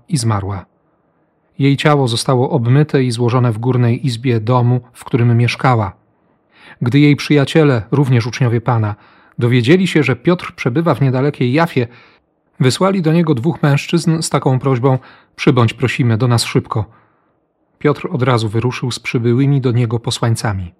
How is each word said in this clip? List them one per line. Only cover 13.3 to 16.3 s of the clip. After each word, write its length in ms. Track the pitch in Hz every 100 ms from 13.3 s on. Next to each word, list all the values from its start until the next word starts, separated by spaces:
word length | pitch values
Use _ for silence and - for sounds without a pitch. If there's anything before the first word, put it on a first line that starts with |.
| 135
dwóch 280 | 151 135
mężczyzn 580 | 147 139 - 170 170 160
z 80 | 160
taką 300 | 143 143 131
prośbą: 400 | 139 127 135 131 - - _ -
"Przybądź, 380 | - 123 113
prosimy, 440 | - 131 - 123 110
do 100 |
nas 160 | 123